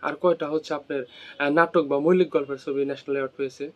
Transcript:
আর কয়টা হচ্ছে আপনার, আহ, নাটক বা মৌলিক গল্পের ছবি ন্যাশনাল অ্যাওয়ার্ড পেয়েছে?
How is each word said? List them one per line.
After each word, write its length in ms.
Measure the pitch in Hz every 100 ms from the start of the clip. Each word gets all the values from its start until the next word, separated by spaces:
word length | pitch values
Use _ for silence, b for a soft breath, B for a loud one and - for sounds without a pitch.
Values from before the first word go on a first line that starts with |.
আর 120 | - 143
কয়টা 340 | 180 165 151
হচ্ছে 240 | 156 156
আপনার, 300 | 151 - 143 123 B B B
আহ, 100 | 143
নাটক 320 | 151 170 175
বা 180 | 147 139
মৌলিক 300 | 147 185 175
গল্পের 280 | 160 135 135
ছবি 280 | - 139 139
ন্যাশনাল 300 | 135 - 139
অ্যাওয়ার্ড 200 | 135 -
পেয়েছে? 340 | 139 - 143